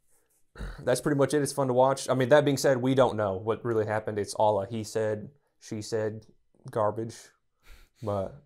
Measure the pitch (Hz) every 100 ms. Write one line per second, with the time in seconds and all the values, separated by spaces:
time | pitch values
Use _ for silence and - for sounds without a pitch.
0 | _ _ _ _ _ - - - 123 123
1 | 165 143 135 147 135 - 135 123 131 135
2 | - 127 123 147 143 139 151 127 127 135
3 | 123 107 104 95 107 107 120 110 104 107
4 | 110 104 98 - 107 104 98 113 107 113
5 | 107 107 104 - _ _ - 110 107 113
6 | 107 110 - _ _ _ 139 120 104 107
7 | 113 - - _ _ _ - - _ _
8 | 104 101 95 -